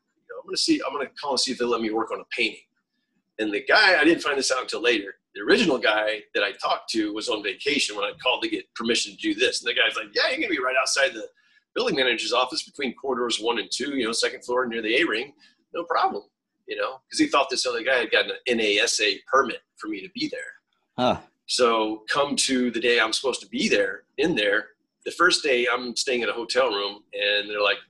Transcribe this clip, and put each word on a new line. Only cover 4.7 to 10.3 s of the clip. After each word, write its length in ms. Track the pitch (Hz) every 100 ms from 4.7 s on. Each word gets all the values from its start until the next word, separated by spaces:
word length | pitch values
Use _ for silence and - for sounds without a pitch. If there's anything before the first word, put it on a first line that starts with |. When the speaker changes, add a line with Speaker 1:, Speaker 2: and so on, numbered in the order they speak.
| 107
Speaker 1:
later. 340 | 117 113 98 - _
The 80 | 101
original 380 | 110 220 190 123
guy 420 | 113 107 107 107 - 113
that 80 |
I 80 | 101
talked 380 | 98 139 170 -
to 200 | 113 107
was 140 | 107 110
on 120 | 107
vacation 540 | 104 95 - 143 - 104
when 100 | 101
I 60 | 95
called 220 | - -
to 60 | 113
get 220 | 101 - -
permission 380 | 117 110 107
to 40 | 92
do 160 | 107
this. 280 | 101 120 113
And 40 | 120
the 40 |
guy's 220 | 120 113 110
like, 140 | 107
"Yeah, 140 | 240
you're 80 | 285